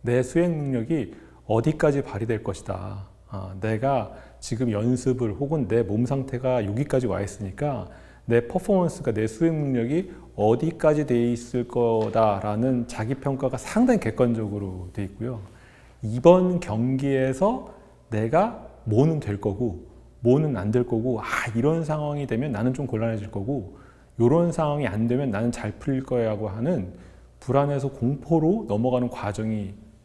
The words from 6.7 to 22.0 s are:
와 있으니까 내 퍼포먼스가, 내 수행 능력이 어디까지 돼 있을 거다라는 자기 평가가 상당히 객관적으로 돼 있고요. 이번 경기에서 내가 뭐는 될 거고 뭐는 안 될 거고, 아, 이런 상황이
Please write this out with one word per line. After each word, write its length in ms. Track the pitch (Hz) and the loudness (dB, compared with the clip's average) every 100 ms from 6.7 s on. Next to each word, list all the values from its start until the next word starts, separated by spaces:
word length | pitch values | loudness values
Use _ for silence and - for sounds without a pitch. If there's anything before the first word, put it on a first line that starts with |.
| 107 - 131 123 | -2 0 0 0
와 160 | 92 | -2
있으니까 680 | 98 - 98 92 147 123 92 - - - | -4 -6 -10 -4 -4 -4 -10 -16 -20 -16
내 220 | - 117 120 | 2 2 2
퍼포먼스가, 680 | 185 - 196 170 - - | -4 2 2 2 0 -2
내 140 | 107 110 | 0 -2
수행 340 | - 165 156 | 2 0 2
능력이 520 | 139 127 117 156 196 - - - | 0 0 0 -2 -4 -12 -16 0
어디까지 720 | 104 113 160 - 156 151 143 | 4 4 0 2 4 4 2
돼 260 | 120 120 | 2 2
있을 340 | 120 120 127 120 | 0 -4 -4 -2
거다라는 1160 | 127 117 110 107 113 110 98 104 104 127 123 117 | 0 2 2 2 4 4 2 -2 0 0 0 -4
자기 260 | - 110 | -6 -4
평가가 420 | 135 143 135 135 120 | -4 -4 -2 -4 -4
상당히 420 | - 214 254 226 | -2 2 4 4
객관적으로 920 | 113 107 123 113 104 104 101 92 90 | 0 2 2 2 -2 -4 -6 -8 -10
돼 120 | - | -8
있고요. 360 | 98 98 117 120 92 - - - - - | -8 -8 -8 -8 -14 -20 -20 -20 -20 -10
이번 580 | 110 120 170 185 180 180 | -6 6 8 8 6 0
경기에서 1120 | - 107 123 131 139 135 131 127 196 254 - - - - _ | -2 -2 0 0 0 2 0 2 0 0 -8 -20 -20 -20 _
내가 560 | 107 113 156 220 233 - - | -2 2 2 2 -2 -16 -12
뭐는 360 | 117 107 151 156 | 0 4 4 2
될 200 | 101 104 | -4 -4
거고 460 | 107 95 120 82 - - - - | -4 -2 -4 -4 -14 -20 -20 -2
뭐는 360 | 117 135 156 113 | 4 4 4 0
안 160 | 101 | 0
될 120 | 120 123 | 0 2
거고, 340 | 113 120 113 | 0 0 -4
아, 40 | - - 123 | -4 -6 -2
이런 300 | 113 139 165 | 0 2 2
상황이 420 | 156 151 | -2 -2